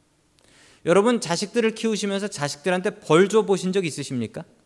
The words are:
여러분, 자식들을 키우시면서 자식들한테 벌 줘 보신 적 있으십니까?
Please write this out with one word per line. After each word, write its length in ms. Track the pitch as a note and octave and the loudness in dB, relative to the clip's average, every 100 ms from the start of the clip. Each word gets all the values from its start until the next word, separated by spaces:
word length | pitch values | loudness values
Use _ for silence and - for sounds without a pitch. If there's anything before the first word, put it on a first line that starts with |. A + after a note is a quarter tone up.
| _ _ _ _ _ _ - _ D#3+ | _ _ _ _ _ _ -20 _ 2
여러분, 360 | F3+ A3+ A#3 | 2 4 0
자식들을 540 | D3+ E3 G3 A#3 A3 A3 | -2 -4 -2 -2 -2 -2
키우시면서 520 | A3+ G#3 G3+ G3 G3+ | -2 -2 -4 -4 -6
자식들한테 720 | - C#3+ - F#3+ F3+ G3+ G#3 | -6 -6 -4 -2 -2 -2 -4
벌 280 | - D#3+ G3 | 4 4 6
줘 140 | G#3+ | 4
보신 280 | G3 F3+ F#3 | 2 0 0
적 140 | G3 E3+ | -2 -2
있으십니까? 580 | D3 C#3 B2+ A2 D3+ - _ | -6 -6 -6 -6 -10 -16 _